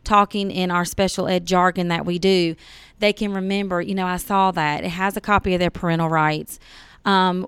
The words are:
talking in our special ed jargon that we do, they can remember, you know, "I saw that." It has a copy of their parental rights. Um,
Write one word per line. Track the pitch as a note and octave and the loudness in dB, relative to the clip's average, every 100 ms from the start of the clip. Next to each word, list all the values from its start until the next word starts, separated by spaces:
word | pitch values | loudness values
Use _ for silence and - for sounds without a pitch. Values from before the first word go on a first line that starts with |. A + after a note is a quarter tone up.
talking | - G#3 G3+ G#3+ G3 | 0 2 2 0 -4
in | - F3+ | -2 -2
our | F3 F3 | -2 -2
special | - F#3+ - F#3 | -2 -2 -2 -2
ed | F3+ E3+ | -2 2
jargon | F#3 F3+ F3+ F3 | 2 4 2 -2
that | E3+ | -2
we | E3+ F3 | -2 0
do, | F#3+ F#3+ E3+ D#3+ - - - - | 2 4 2 -2 -12 -20 -20 -2
they | G#3 | 0
can | G3+ G#3 | 0 -2
remember, | G3 F#3+ G3 G3 F3 | -4 -2 -2 -2 -2
you | F3 | -2
know, | F#3+ F3+ | -2 -2
"I | F3+ | -4
saw | - G3 F#3+ | -2 2 2
that." | F3 D3+ D3 | 2 0 -2
It | - | -4
has | E3+ F#3+ G3+ | -4 -4 -2
a | |
copy | - G3+ G3 | 0 0 2
of | F3+ | 0
their | F3 | 0
parental | - F3 E3 D#3+ | -2 -2 0 0
rights. | D#3+ D3+ D3+ - - - - - - - | 2 2 0 -6 -16 -20 -20 -20 -8 0
Um, | G3 F#3 F3+ | 2 2 0